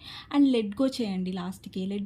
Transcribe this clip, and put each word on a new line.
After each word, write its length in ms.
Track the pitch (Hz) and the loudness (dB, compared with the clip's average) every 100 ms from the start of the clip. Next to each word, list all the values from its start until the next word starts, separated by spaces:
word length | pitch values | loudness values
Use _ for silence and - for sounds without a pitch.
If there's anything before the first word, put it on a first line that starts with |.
| - - - 285 | -16 -16 0 4
And 100 | 277 | 6
let 200 | 240 208 | 4 0
go 200 | 208 262 262 | 0 0 0
చేయండి 320 | 214 185 185 | -2 -2 -2
లాస్ట్‌కి. 540 | 185 180 190 - 185 190 | -4 -6 -8 -10 -6 -4
Let 180 | 202 | -4